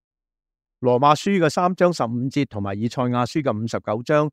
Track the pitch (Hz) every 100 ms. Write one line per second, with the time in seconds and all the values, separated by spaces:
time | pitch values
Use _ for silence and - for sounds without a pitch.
0 | _ _ _ _ _ _ _ _ 123 123
1 | 143 151 - 196 156 - 180 185 175 170
2 | 120 120 131 147 135 107 101 101 117 -
3 | 123 120 120 165 135 107 113 104 101 110
4 | 123 151 151